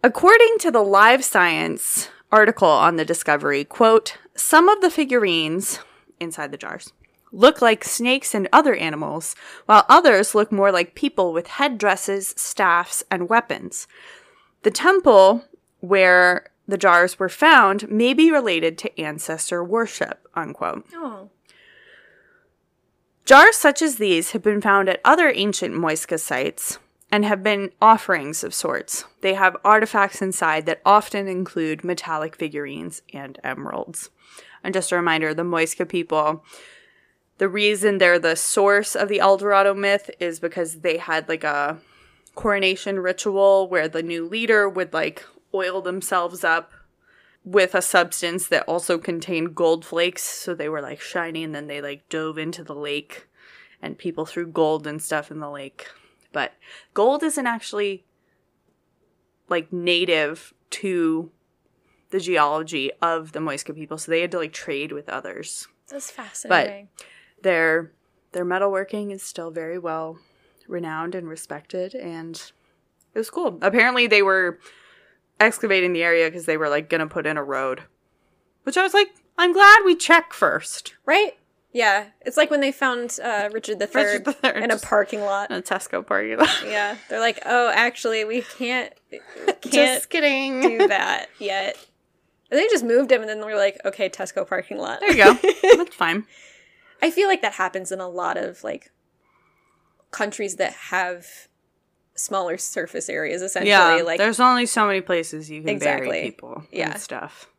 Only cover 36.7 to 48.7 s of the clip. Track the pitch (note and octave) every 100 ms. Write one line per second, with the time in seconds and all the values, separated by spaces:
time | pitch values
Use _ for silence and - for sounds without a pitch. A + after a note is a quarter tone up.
36.7 | - _ _ _ _ _ _ G3 G3 G#3
37.7 | G#3 G#3 G3 F3+ F3 E3+ E3 - - G3+
38.7 | G3+ G#3 - G3+ G3+ F#3+ G3 G3+ G3 G3
39.7 | G3 G3 G3+ - - F3 E3 E3+ F3+ E3
40.7 | D#3+ E3 D#3+ E3+ D#3+ D#3+ D#3+ D3+ C#3+ C#3+
41.7 | D#3+ _ _ _ _ _ - A3 G3+ F#3+
42.7 | F#3+ G3+ G3 F3+ F3+ G#3 G3 G3 G3 F#3
43.7 | F3 D#3+ D#3+ E3+ E3+ E3 A3 A3+ G#3+ G3+
44.7 | F#3 F3+ D#3+ D#3 - - _ _ G3 F#3
45.7 | F#3 F3+ F#3+ - F#3 F3 F3+ F3 E3 -
46.7 | _ _ _ _ _ _ _ - G3 F#3
47.7 | F#3+ - F#3+ F3 - E3+ F3+ - D#3+ -